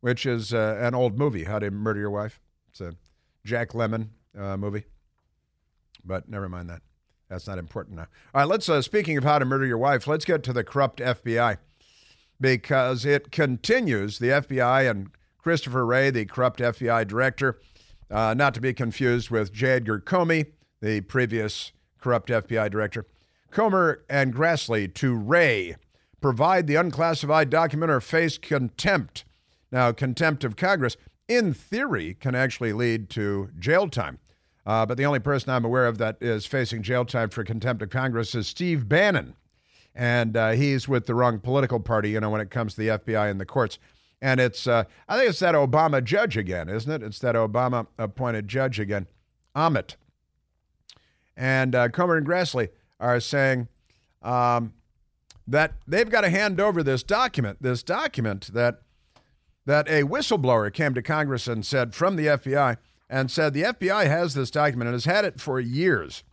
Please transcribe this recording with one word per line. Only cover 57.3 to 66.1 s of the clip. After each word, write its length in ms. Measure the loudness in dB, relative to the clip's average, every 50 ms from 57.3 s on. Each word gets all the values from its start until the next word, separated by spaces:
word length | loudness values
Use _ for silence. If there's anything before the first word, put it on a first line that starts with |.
| 0 -2 -2 -2 -4 -4
this 220 | -4 -2 -2 -2 -4
document 640 | -4 -4 -2 -2 -4 -4 -4 -4 -4 -4 -6 -10 -6 -2
that, 280 | 2 2 2 0 -2 _ _ _ _ _ _ _ _ _ _ _ _ _ _ _ _ _
that 220 | 2 2 2 2
a 160 | 2 2 2 2
whistleblower 720 | 2 0 -2 0 0 0 2 4 4 4 4 2 0 -2
came 200 | -2 -2 0 0
to 80 | -2
Congress 460 | -2 -2 -2 0 0 -2 -2 -4 -4
and 180 | -4 -4 -4 -4
said 280 | -2 0 0 0 -2 -2
from 220 | 0 0 0 0
the 120 | 2 2
F 160 | 2 2 0 0
B 120 | -2 0
I 220 | 2 2 2 0 -2 _ _ _ _ _ _
and 200 | -4 -2 -2 -2
said 220 | 0 0 0 0 0
the 100 | 0 -2
F 160 | -2 -2 _
B 100 | -2 0
I 160 | 2 2 2
has 280 | 2 2 2 0 -2 -2
this 180 | -2 -4 -2
document 360 | 0 0 2 2 0 0 -2
and 80 | -2 -2
has 100 | -2 0
had 180 | 0 2 2 2
it 160 | 0 -4 -6
for 200 | -6 -4 -4 -4
years. 640 | -2 -2 -2 0 2 2 2 2 0 -6